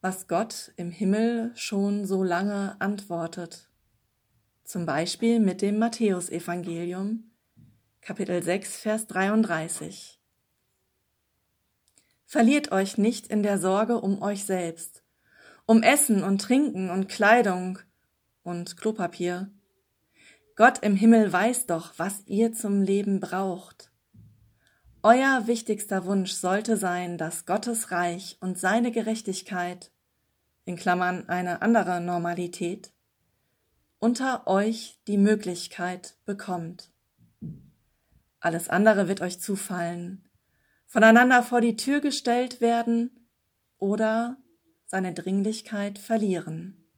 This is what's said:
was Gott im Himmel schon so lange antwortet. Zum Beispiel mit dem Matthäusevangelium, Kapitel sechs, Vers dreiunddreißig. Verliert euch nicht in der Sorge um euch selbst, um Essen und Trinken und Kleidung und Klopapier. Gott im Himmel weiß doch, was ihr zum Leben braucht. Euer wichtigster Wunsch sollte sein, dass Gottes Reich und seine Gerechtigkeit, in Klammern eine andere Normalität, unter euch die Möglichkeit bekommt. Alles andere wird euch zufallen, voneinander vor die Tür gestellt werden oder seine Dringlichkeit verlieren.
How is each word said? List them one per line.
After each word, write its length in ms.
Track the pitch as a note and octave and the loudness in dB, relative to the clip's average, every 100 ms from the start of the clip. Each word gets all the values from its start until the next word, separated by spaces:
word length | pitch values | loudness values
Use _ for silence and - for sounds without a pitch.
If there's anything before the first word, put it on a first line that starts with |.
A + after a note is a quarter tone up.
was 280 | F#3+ F#3+ - | -6 -8 -4
Gott 440 | F3 A3+ - - - | -2 -2 -8 -14 -10
im 140 | F3 | -10
Himmel 600 | E3+ F#3+ G#3 A3+ A#3 A3+ - | -2 0 2 2 0 -6 -8
schon 500 | - G3+ G3+ G3+ G3 | -6 -2 0 -2 -2
so 160 | F#3+ | 0
lange 580 | F#3+ F3 G3+ G3+ G3 - | 0 0 -2 -2 -6 -4
antwortet. 880 | G3 G#3 - E3+ E3 E3+ E3+ - _ _ _ _ _ _ _ _ _ _ | -4 -4 -6 -8 -6 -10 -12 -14 _ _ _ _ _ _ _ _ _ _
Zum 240 | - F3+ E3 | -12 -8 -4
Beispiel 540 | D3 E3+ - A#3 A#3 | -2 -2 0 2 4
mit 200 | G3+ F#3 | 2 2
dem 180 | G3+ G#3+ | 0 0
Matthäusevangelium, 1500 | A3+ A3+ A3 F3+ F3 E3+ F3 F3 F3 E3 F3 F3+ G3+ A3+ - _ _ _ - _ _ _ | 0 0 0 0 -4 -8 -6 -8 -6 -6 -6 -6 -4 -6 -8 _ _ _ -20 _ _ _
Kapitel 420 | - F#3+ F#3+ F3+ | -14 -8 -2 -2
sechs, 340 | E3 F#3+ - - | -2 -4 -4 -8
Vers 300 | G#3+ G#3+ A3 | -4 -4 -4
dreiunddreißig. 1120 | F#3 G3 A3 G#3 D#3+ D#3+ - D#3 F#3+ - _ _ _ _ _ _ _ _ _ _ _ _ _ _ _ _ _ _ _ _ _ _ | -2 2 2 2 0 -4 -8 -10 -14 -20 _ _ _ _ _ _ _ _ _ _ _ _ _ _ _ _ _ _ _ _ _ _
Verliert 460 | - A3+ D4 D4 | 4 6 4 2
euch 260 | F#3+ G3 - | -2 0 2
nicht 280 | G#3 A#3+ - | 0 0 -4
in 140 | G#3+ | -2
der 160 | G#3 G3 | 0 0
Sorge 420 | F3+ F#3+ A3+ A#3 | 2 2 2 0
um 200 | G3 G3 | 0 -2
euch 220 | G3+ G3+ | -2 -6
selbst, 600 | - F#3 E3+ E3 - - _ _ _ _ - - - | -4 -4 -4 -8 -16 -18 _ _ _ _ -20 -14 4
um 160 | A3+ | 6
Essen 420 | A3+ D4 - G3+ | 6 4 4 2
und 160 | F#3+ G3 | 2 0
Trinken 500 | - B3+ D4 F#3 F#3+ | 2 2 2 -2 -4
und 180 | F#3 G3 | -2 -4
Kleidung 680 | - G#3 A#3+ G#3 F3+ F#3 F#3 - _ _ _ _ _ | 2 6 6 4 0 -6 -10 -14 _ _ _ _ _
und 340 | - F3 F3 - | -10 -10 -10 -6
Klopapier. 760 | A3 A3 F3 - F3+ F3+ G3 _ _ _ _ _ _ _ _ _ _ - | -4 -2 -6 -2 -4 -4 -8 _ _ _ _ _ _ _ _ _ _ 6
Gott 220 | A#3 C4 | 6 6
im 160 | G#3+ G3 | 0 6
Himmel 360 | A3+ A3+ G#3+ | 8 8 6
weiß 340 | F3+ G#3+ B3 - | 2 0 0 -2
doch, 280 | E3 - - | -4 -6 -6
was 260 | F3+ G3 - | -6 -6 -6
ihr 260 | G3 A3+ | 0 0
zum 300 | A3+ G#3 G3+ | 0 -2 0
Leben 380 | F#3+ G3 G#3 G3 | 2 2 0 -2
braucht. 680 | F#3+ F#3 G3 F3 - _ - _ _ - - _ _ _ _ _ _ _ | -2 -4 -4 -6 -12 _ -20 _ _ -20 -20 _ _ _ _ _ _ _
Euer 440 | G#3 B3 C4+ C4+ A3 | 6 6 6 0 0
wichtigster 600 | A#3 - G#3 - F#3+ F3+ | -4 -2 -6 -2 -4 0
Wunsch 260 | G3 F#3 | -2 -2
sollte 440 | - F3+ G3 A3 G#3+ | -4 -2 -2 0 0
sein, 420 | F3+ F3+ F3 E3+ | 0 -4 -6 -6
dass 260 | D#3+ - | -6 -8
Gottes 460 | - G3+ A#3 A3+ - | -4 -4 -2 -6 -4
Reich 480 | F3 F3 F3 - - | -2 -2 -4 -12 -10
und 180 | F#3 F3+ | -8 -2
seine 320 | F3+ A3 A#3+ | 0 0 0
Gerechtigkeit, 1000 | A3+ G#3+ A3 - F#3 - F#3 F3 F3+ - _ _ _ _ _ _ _ | -2 -2 -4 -4 -8 -6 -6 -6 -10 -20 _ _ _ _ _ _ _
in 120 | - F3 | -12 -4
Klammern 520 | F#3+ F3+ F3+ F3+ - | 0 2 0 -2 -4
eine 320 | F3+ F3+ F3 | -4 -4 -2
andere 400 | G#3 A#3 F#3+ F3 | 2 4 2 -2
Normalität, 920 | F3 F3 E3+ F3 F3 - F3 G3+ - _ _ _ _ _ _ _ _ _ _ _ | -2 -2 -4 -4 -6 -6 -6 -6 -14 _ _ _ _ _ _ _ _ _ _ _
unter 480 | A3+ A#3+ C4 B3 - | 0 0 -2 -4 0
euch 540 | F#3+ G#3+ A3+ - - - | 2 2 -4 -10 -16 -2
die 120 | G3+ | 4
Möglichkeit 1000 | G3+ G#3 F#3 F3 - - F3+ F3+ - _ | 4 4 0 -8 -12 -8 -8 -8 -14 _
bekommt. 680 | - G3+ - F3+ E3 F3 - _ _ _ _ _ - C2+ C2+ _ _ _ _ _ _ _ | -10 -10 -6 -8 -8 -14 -20 _ _ _ _ _ -14 -14 -20 _ _ _ _ _ _ _
Alles 280 | E3+ E3 - | -4 -4 -2
andere 400 | F3+ G#3+ G3+ F3+ | 4 4 4 2
wird 120 | G3 | -2
euch 180 | F3+ F3 | -6 -8
zufallen, 880 | - G3+ - F3+ E3+ F3 F3 F#3+ _ _ _ _ _ _ _ | -6 -6 -6 -6 -6 -8 -12 -14 _ _ _ _ _ _ _
voneinander 560 | A#3 A3 A3+ B3 B3+ | 6 8 8 8 6
vor 180 | A#3+ A#3+ | 4 2
die 160 | A#3 A3+ | 2 0
Tür 240 | C4+ C#4+ | -2 0
gestellt 600 | C#4+ C4+ - A#3+ B3 - | -2 -4 0 0 0 -2
werden 680 | A#3 A#3 A#3 A#3 A#3+ _ _ _ _ _ _ _ | 0 0 0 0 -2 _ _ _ _ _ _ _
oder 580 | G3 G#3+ A3 A3 A#3+ C4 _ _ _ _ - | -4 0 0 0 -2 -8 _ _ _ _ -8
seine 260 | F#3+ F#3 | -4 -4
Dringlichkeit 840 | E3+ E3+ G3 G3+ A3 - G#3 G3+ G3+ | -6 -2 0 0 -4 -8 -6 -6 -8
verlieren. 840 | - A3+ G#3 F3 D#3+ D#3+ F3+ - _ | -2 0 0 -2 -4 -10 -12 -18 _